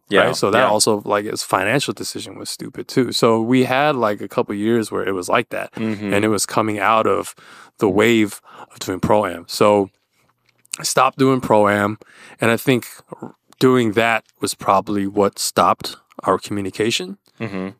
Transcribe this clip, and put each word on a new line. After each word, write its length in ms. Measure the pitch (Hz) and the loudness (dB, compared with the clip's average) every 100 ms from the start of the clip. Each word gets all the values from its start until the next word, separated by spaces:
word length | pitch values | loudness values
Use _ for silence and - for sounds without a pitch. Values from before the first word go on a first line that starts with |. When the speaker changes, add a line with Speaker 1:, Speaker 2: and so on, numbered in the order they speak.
| _ | _
Speaker 1:
Yeah, 140 | 98 | 2
Speaker 2:
right? 140 | 107 - | 2 2
So 140 | 107 | 0
that 80 | 107 | 2
Speaker 1:
yeah. 80 | 127 | 2
Speaker 2:
also, 320 | 107 110 104 | 2 2 0
like, 220 | 104 104 104 | 0 -2 -2
his 180 | - | -8
financial 500 | - 101 98 135 - | -2 0 0 -2 -2
decision 420 | 113 92 - 110 98 | -6 -8 -10 -12 -14
was 140 | 104 | -14
stupid 380 | - - - - | -12 -12 -12 -6
too. 240 | - 120 | -2 -2
So 280 | - 123 113 | 2 2 2
we 240 | 113 127 | 2 2
had, 300 | 127 127 151 | 2 2 0
like, 260 | 139 110 104 | 0 -2 -2
a 60 | 104 | -6
couple 260 | - 123 104 | -4 -4 -2
years 340 | 107 117 107 | 0 0 0
where 140 | 98 98 | -4 -4
it 40 | |
was 160 | 95 90 | -4 -2
like 220 | 110 113 | -2 -2
that, 220 | 101 98 | -8 -10
Speaker 1:
Mm-hmm. 380 | - 110 104 104 | -6 -6 -4 -2
Speaker 2:
and 120 | 101 | 0
it 40 | 110 | 0
was 160 | 101 | 0
coming 360 | - - 110 107 | -2 -2 -2 0
out 260 | 98 110 110 | 2 2 2
of 300 | 95 95 - - - - _ | -2 -4 -12 -20 -20 -20 _
the 100 | 107 | 0
wave 520 | 95 110 117 104 - - - - | 4 4 4 2 -2 -20 -20 -20
of 80 | - | -14
doing 180 | - 92 | -8 -6
Pro-Am. 460 | - 107 101 87 85 | 0 2 2 -6 -10
So 440 | - 110 104 98 _ _ _ _ _ _ _ _ - | 0 4 4 0 _ _ _ _ _ _ _ _ -8
I 20 | |
stopped 360 | - - 131 - | -4 2 0 2
doing 220 | 135 131 | 2 2
Pro-Am, 580 | - 107 104 104 101 107 - - - - | 2 4 4 2 0 -4 -12 -20 -20 -4
and 100 | 117 | 0
I 60 | 113 | 0
think 320 | - 123 - - _ - - - _ _ | 2 0 -2 -18 _ -18 -16 -18 _ _
doing 320 | 131 127 113 | 2 4 2
that 320 | 104 113 113 - _ | 2 2 0 -4 _
was 140 | 101 | -8
probably 520 | - - 98 95 104 98 | -6 2 2 2 -4 -2
what 320 | 101 101 - | 0 0 0
stopped 580 | - - 90 107 - - _ - | -4 2 2 2 -4 -16 _ -8
our 120 | - 95 | -2 -2
communication, 800 | - 101 95 - 110 117 185 196 _ _ | -2 -8 -8 -4 -2 -2 -6 -14 _ _
Speaker 1:
Mm-hmm. 280 | 110 98 92 - | -12 -8 -10 -12